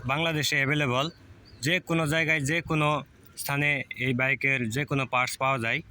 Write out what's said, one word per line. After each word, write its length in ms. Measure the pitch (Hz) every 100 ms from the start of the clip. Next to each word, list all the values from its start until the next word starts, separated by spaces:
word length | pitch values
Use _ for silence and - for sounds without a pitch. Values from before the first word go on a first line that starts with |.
| -
বাংলাদেশে 500 | 143 165 151 135 147
অ্যাভেলেবল, 540 | 135 147 143 123 156 - - - - -
যে 180 | 131 180
কোনো 280 | - 165 156
জায়গায়, 340 | 160 156 160
যে 200 | 135 165
কোনো 420 | - 156 151 147 - - - -
স্থানে 460 | - 143 147 143 - -
এই 180 | 127
বাইকের 560 | 123 131 135 139 135 117
যে 160 | 123 147
কোনো 200 | 139 131
পার্টস 320 | 123 123 -
পাওয়া 220 | 131 135
যায়। 220 | 113 135 -